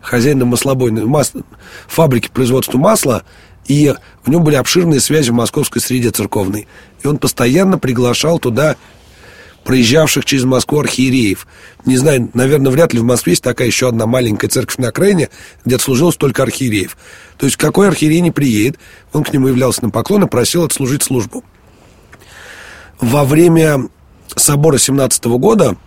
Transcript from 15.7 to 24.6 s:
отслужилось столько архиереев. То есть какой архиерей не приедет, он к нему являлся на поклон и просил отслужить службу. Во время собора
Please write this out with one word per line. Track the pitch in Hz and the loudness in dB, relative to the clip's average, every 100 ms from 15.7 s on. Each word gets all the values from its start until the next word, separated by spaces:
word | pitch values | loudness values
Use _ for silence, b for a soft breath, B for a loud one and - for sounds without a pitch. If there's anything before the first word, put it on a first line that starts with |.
| 123 | -2
отслужилось | - 123 170 - | 0 0 0 0
столько | 143 123 | -2 0
архиереев. | 127 - 131 107 90 - B B B B | -4 -2 -4 -2 -4 -12 B B B B
То | 139 | -4
есть | - | 0
какой | 151 160 202 | 0 2 2
архиерей | 156 151 160 | 2 2 2
не | 175 | 0
приедет, | - 139 107 113 - B B B | 0 0 0 0 -4 B B B
он | 151 | -6
к | - | -2
нему | 139 131 | 0 0
являлся | 123 131 - 110 | 2 0 -2 -4
на | |
поклон | 113 110 208 170 | -4 0 0 2
и | |
просил | 117 113 175 165 | 0 0 0 -2
отслужить | - 131 143 | -2 -4 -4
службу. | - 131 104 254 - _ _ - - - _ - B B B B B B B B | -2 -4 -4 -12 -18 _ _ -20 -20 -20 _ -20 B B B B B B B B
Во | 120 143 | -2 0
время | 135 151 175 165 160 143 - _ _ _ - - | 2 4 6 6 4 0 -4 _ _ _ -14 -2
собора | - 147 | 0 2